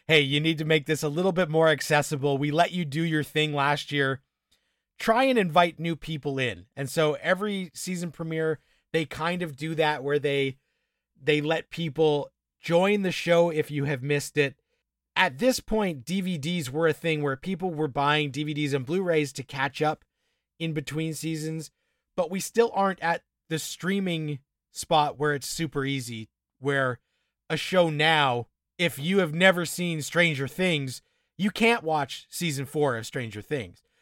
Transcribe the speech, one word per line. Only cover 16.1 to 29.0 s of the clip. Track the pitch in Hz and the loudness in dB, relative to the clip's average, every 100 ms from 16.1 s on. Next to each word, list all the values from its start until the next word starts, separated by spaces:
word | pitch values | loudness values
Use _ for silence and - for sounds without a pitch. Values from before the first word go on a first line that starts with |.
| 190 | -4
V | 185 170 | -2 -4
Ds | 147 175 123 | -2 -4 -4
were | 147 165 | 0 0
a | |
thing | - 165 151 | 0 -2 0
where | 143 135 | -2 -4
people | 180 180 185 | -4 -4 -4
were | 151 156 | -2 -2
buying | 143 143 151 147 | 0 2 2 0
D | 139 | -4
V | 151 | -4
Ds | 147 147 | -2 -2
and | 139 123 | -2 -2
Blu-rays | 185 180 156 143 | -2 2 0 0
to | - | -6
catch | - 135 139 - | -10 -4 -4 0
up | 151 156 _ _ _ _ _ - | -2 -2 _ _ _ _ _ -8
in | 165 | -6
between | 151 131 151 160 | -6 -6 -6 -6
seasons, | 147 160 156 156 160 151 _ _ _ _ - | -4 -6 -4 -6 -8 -10 _ _ _ _ -4
but | 165 | -4
we | 190 | -4
still | - 226 233 | -2 2 2
aren't | 190 196 185 | 4 0 0
at | 165 - _ _ - | -2 -2 _ _ -6
the | 156 | -6
streaming | - - 175 196 185 165 151 143 _ _ _ | -6 -6 -2 0 0 -2 -4 -8 _ _ _
spot | - - 160 147 123 | -14 2 4 4 0
where | 147 139 | -2 -2
it's | - | -4
super | - 165 143 135 | -4 -4 -2 -2
easy, | 139 120 113 107 _ _ _ | -4 -4 -10 -12 _ _ _
where | 135 139 131 117 _ _ _ _ - | -2 0 0 -4 _ _ _ _ -6
a | 160 | -4
show | - 185 170 | 2 4 4
now, | 147 160 156 139 120 117 _ _ - | 4 4 6 4 0 -6 _ _ -2
if | 170 | -2
you | 135 | -2